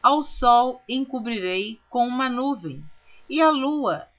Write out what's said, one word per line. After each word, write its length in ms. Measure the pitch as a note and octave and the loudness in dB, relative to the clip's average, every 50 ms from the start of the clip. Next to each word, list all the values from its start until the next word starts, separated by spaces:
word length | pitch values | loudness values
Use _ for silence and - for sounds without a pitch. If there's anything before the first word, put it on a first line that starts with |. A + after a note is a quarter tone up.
Ao 220 | - A#3+ C#4+ D4+ C#4+ | 4 4 4 4 0
sol 580 | - - - C4 A#3+ A#3+ A#3+ B3 B3+ B3 - _ - | -4 -4 0 4 6 6 6 4 2 -2 -8 _ -6
encobrirei 880 | A#3+ C4 C4+ C4 C4 B3+ G#3+ A#3+ A#3 G#3 F#3 F3+ F#3 F#3+ G3+ G#3+ A3+ - _ _ | -4 -4 -4 -4 -6 -6 -6 -4 -4 -4 -4 -2 -4 -4 -4 -6 -10 -14 _ _
com 200 | - B3 A#3+ B3 | -2 -2 0 0
uma 200 | B3 B3+ C4 C4 | 0 -2 -2 -2
nuvem, 560 | B3 A#3+ C4 C#4 C#4+ G#3 E3+ D#3 C3 C#3 D3+ - - - _ - - - - - | -2 -2 -2 -2 -4 -4 -8 -12 -12 -12 -14 -16 -18 -20 _ -20 -20 -20 -14 -6
e 100 | C4+ D4+ | 0 2
a 100 | D#4+ D#4 | 4 4
lua 580 | D#4 C#4 C4 C#4 D4+ D4+ C#4 G3+ D#3+ D3 - _ _ | 4 2 0 -2 -2 0 0 -2 -2 -4 -6 _ _